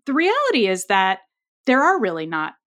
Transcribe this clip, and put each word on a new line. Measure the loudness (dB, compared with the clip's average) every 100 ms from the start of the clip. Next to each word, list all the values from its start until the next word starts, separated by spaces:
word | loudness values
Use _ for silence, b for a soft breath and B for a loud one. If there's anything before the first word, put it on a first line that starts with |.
the | -4
reality | 0 0 0 0 0 0
is | -2 0
that | 0 0 -2 _ _ _ _
there | 0 2
are | 2 2
really | -2 -4 -6
not | -4 -6 -10